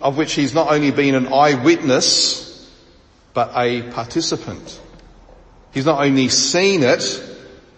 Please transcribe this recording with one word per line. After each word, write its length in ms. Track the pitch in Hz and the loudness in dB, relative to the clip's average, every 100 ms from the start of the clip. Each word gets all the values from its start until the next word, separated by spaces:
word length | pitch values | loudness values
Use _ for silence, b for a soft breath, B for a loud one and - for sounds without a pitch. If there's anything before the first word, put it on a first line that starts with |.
of 160 | 139 139 | -2 -2
which 160 | 156 | -2
he's 220 | - 139 | -2 -2
not 180 | 147 147 | 0 2
only 180 | 151 147 | 2 2
been 240 | 127 139 | 2 2
an 180 | 135 123 | 2 2
eyewitness, 1300 | 135 151 135 139 170 147 131 - - - - - - - - _ _ _ _ _ | 2 4 4 2 2 2 2 2 0 0 -4 -10 -20 -20 -20 _ _ _ _ _
but 180 | - 113 | -4 -2
a 280 | - 120 123 | -2 -2 -2
participant. 1000 | 120 120 117 165 165 165 - 92 - - - - - - - - - - - | -6 -10 -6 -4 -4 -6 -8 -14 -16 -20 -20 -20 -20 -20 -20 -20 -20 -20 -10
He's 140 | 135 135 | -2 0
not 160 | 143 | 2
only 240 | 143 135 127 | 2 2 2
seen 540 | - - 175 196 196 | 0 0 0 2 2
it, 400 | 127 165 - - - - - - - | 2 2 -2 -10 -12 -18 -20 -20 -20